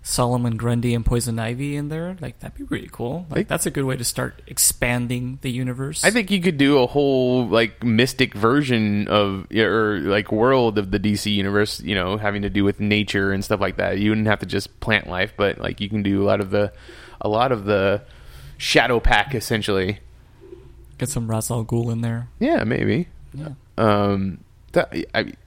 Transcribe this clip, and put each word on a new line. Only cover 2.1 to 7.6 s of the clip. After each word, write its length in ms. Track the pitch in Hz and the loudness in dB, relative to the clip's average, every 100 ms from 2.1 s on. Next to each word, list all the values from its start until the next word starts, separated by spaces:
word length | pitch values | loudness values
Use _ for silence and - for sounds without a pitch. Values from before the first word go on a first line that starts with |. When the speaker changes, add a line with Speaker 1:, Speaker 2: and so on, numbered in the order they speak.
| 185 | -10
Speaker 1:
like, 200 | 160 117 | -12 -12
that'd 180 | - - | -16 -14
be 60 | |
pretty 260 | 277 - - | -8 -8 -10
cool. 360 | - 117 156 170 | -8 -6 -6 -4
Like, 60 | - | -4
Speaker 2:
They 80 | |
Speaker 1:
that's 240 | 117 160 180 | -2 -2 -2
a 20 | |
good 140 | 147 | -2
way 120 | 135 131 | -4 -2
to 80 | |
start 380 | 120 - 127 - - | -4 -4 -6 -8 -14
expanding 880 | - - - 127 123 120 123 123 135 | 0 0 2 0 0 -2 -4 -6 -8
the 80 | 135 | -6
universe. 520 | 120 127 123 135 156 | -4 -4 -6 -8 0
Speaker 2:
I 60 | 170 | 2
think 220 | 226 185 | 2 0
you 100 | 196 | 2
could 160 | 175 151 | 2 4
do 220 | 139 143 | 4 6
a 80 | 123 | 4
whole, 600 | 143 143 131 127 127 120 | 2 2 2 2 2 2
like, 360 | 107 | 2